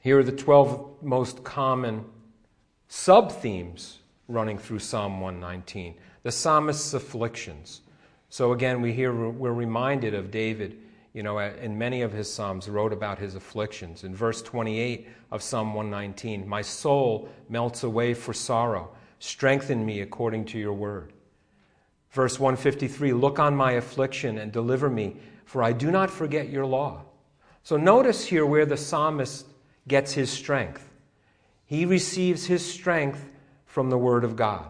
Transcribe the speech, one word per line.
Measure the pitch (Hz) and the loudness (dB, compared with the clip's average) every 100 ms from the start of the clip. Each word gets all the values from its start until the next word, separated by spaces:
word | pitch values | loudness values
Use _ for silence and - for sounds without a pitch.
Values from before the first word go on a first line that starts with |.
Here | 127 139 | 6 6
are | |
the | 127 | 6
twelve | 135 - 143 139 - - - | 0 8 8 8 2 -10 -12
most | 147 127 123 - | -2 0 0 -6
common | - - 131 127 120 110 110 - - _ _ _ _ _ _ | -10 -2 0 0 -2 -6 -10 -20 -20 _ _ _ _ _ _
sub-themes | - - 196 208 - 117 95 87 87 - - _ _ - | -6 8 8 8 -4 -4 -4 -6 -12 -16 -20 _ _ -6
running | 117 110 101 | -2 -2 -4
through | - 110 | -6 -8
Psalm | - 117 101 95 | -6 -4 -4 -6
one | 92 90 | -8 -8
nineteen. | 87 90 92 104 87 - - _ | -10 -12 -12 -12 -12 -16 -20 _
The | 120 | -8
psalmist's | - 170 156 151 147 - | -2 2 4 2 -2 -4
afflictions. | 135 - 120 117 117 - 76 78 - _ _ _ _ _ | -6 -6 -6 -6 -6 -14 -14 -18 -20 _ _ _ _ _
So | - 123 | 0 0
again, | 123 127 127 | 2 0 0
we | 120 | -2
hear, | 117 127 | 0 0
we're | 117 113 117 127 | 0 -4 -2 -4
reminded | 120 117 113 127 139 117 | -2 -2 0 0 0 -2
of | 101 95 | -4 -4
David, | 110 110 107 98 - - - _ | -4 -4 -4 -8 -12 -20 -20 _
you | 113 | -8
know, | 104 104 | -4 -4
in | 104 - 120 107 | -4 -6 -8 -4
many | 120 127 | -4 -2
of | 117 | -4
his | 104 104 | -4 -8
psalms, | - 104 95 98 | -6 -6 -6 -4
wrote | 104 110 | -2 0
about | 101 104 98 | -2 -6 -6
his | 101 95 | -8 -10
afflictions. | - 110 107 - 90 82 | -12 -6 -6 -6 -14 -14
In | 95 | -12
verse | 95 113 113 | -2 -2 -2
twenty-eight | - 120 113 110 123 117 - - _ | -6 -4 -2 -2 -2 -4 -12 -20 _
of | 107 | -10
Psalm | - 120 110 | -4 -4 -2
one | 107 107 | -4 -4
nineteen, | 101 101 95 117 104 95 | -6 -8 -8 -8 -8 -6
"My | 104 | -6
soul | 104 - 156 143 131 107 - - - | -6 -4 2 4 4 0 -6 -18 -8
melts | 117 120 120 | -4 -4 -2
away | 123 110 120 | -2 0 0
for | 120 120 | 0 -4
sorrow. | 110 - 117 117 98 87 - - _ | -8 -2 0 0 -2 -6 -16 -20 _
Strengthen | - - 135 139 139 123 110 | -14 0 2 2 0 -2 -2
me | 104 | -4
according | 98 - 117 110 107 | -8 -4 -4 -2 -6
to | 117 | -6
your | 104 | -6
word." | 101 104 101 78 - _ _ _ _ _ _ _ _ _ | -4 -6 -8 -12 -20 _ _ _ _ _ _ _ _ _
Verse | 131 127 127 | 0 0 2
one | 135 131 | 2 2
fifty-three, | 143 139 131 - 143 | 0 0 -4 -2 0
"Look | 123 139 143 | 4 4 4
on | 147 | 2
my | 143 131 | 4 4
affliction | 123 117 - 131 - 135 110 | 2 -2 -2 -2 -2 -4 -4
and | 107 | -4
deliver | 113 117 131 143 | -2 0 2 0
me, | 117 101 - - - | 0 -4 -6 -20 -20
for | - 131 | -8 0
I | 117 | 2
do | 120 143 | 2 2
not | 185 190 | 2 2
forget | - 156 151 131 | -2 -2 -2 -2
your | 139 135 | -2 0
law." | 131 139 80 - _ _ _ _ _ | 0 -2 -6 -16 _ _ _ _ _
So | - 151 | -2 4
notice | 165 233 262 220 - | 8 8 8 2 2
here | 170 | 4
where | 147 151 151 | 6 6 4
the | 143 | 2
psalmist | 143 160 156 151 127 - - - _ _ - | -2 0 2 0 -4 -6 -16 -20 _ _ 2
gets | 139 139 | 2 2
his | 151 127 | -2 -2
strength. | - - 139 92 - - - _ _ _ _ _ _ | -4 -2 -2 -2 -8 -20 -20 _ _ _ _ _ _
He | _ 147 | _ -2
receives | 175 185 - 185 180 170 - | 2 2 2 0 0 0 0
his | 180 | 0
strength | 175 - 185 170 143 139 - - _ _ _ | -2 -4 0 2 0 -4 -14 -20 _ _ _
from | - 131 | -2 2
the | 127 | 2
word | 123 120 | 4 4
of | 117 113 | 2 0
God. | 110 95 78 | 0 -2 -10